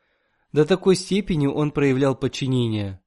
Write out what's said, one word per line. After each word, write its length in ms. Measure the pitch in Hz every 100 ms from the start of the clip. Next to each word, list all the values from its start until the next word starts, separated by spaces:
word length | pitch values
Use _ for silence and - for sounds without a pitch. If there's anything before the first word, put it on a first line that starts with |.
| _ _ _ _ _
До 100 | 139
такой 320 | 151 185 190 185
степени 520 | - 190 202 165 143
он 240 | - 147
проявлял 440 | 147 143 131 139 127
подчинение. 880 | 131 - 135 127 117 107 101 95